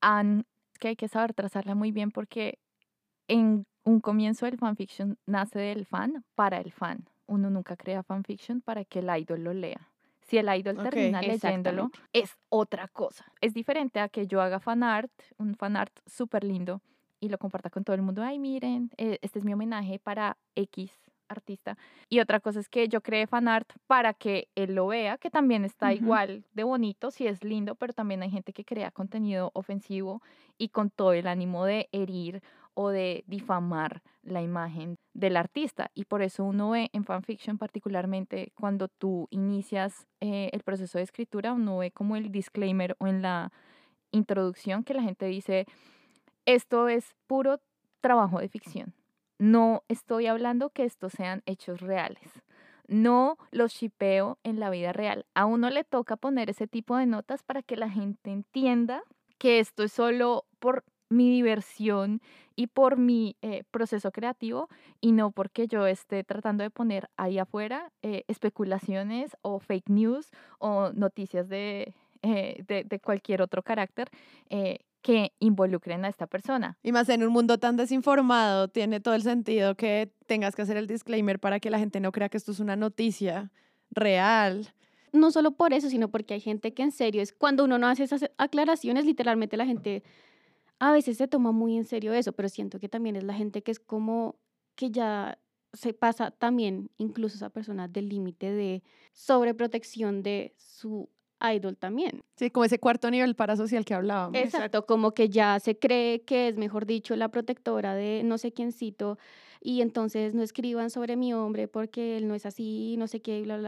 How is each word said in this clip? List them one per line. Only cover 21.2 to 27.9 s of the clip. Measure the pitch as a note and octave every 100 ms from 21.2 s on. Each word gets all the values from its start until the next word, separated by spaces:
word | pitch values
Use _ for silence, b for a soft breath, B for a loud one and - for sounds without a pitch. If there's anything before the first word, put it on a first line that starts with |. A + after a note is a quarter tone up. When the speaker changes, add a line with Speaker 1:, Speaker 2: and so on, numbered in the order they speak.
| -
Speaker 1:
artista". | G#3 - G3 - G#3 b b -
Y | A#3
otra | A3 G#3
cosa | G#3+ G#3
es | G3+
que | B3 A#3
yo | A3+
cree | - G#3+ G#3+
fanart | A#3+ A#3 A3+ A3+ - -
para | C4 A#3
que | G#3+ G#3+ G3 - -
él | F#3+
lo | F#3+ F#3+
vea, | A#3 G#3+ A3
que | -
también | D#4 C4+ A3+
está | G3+ - -
Speaker 4:
Ujú. | A3
Speaker 1:
igual | A3+ A3 G3 G3 -
de | A3
bonito, | A3+ C4 G#3+ G3 B3
si | - A#3+
es | G3
lindo, | G#3 G#3+ G#3 A#3
pero | B3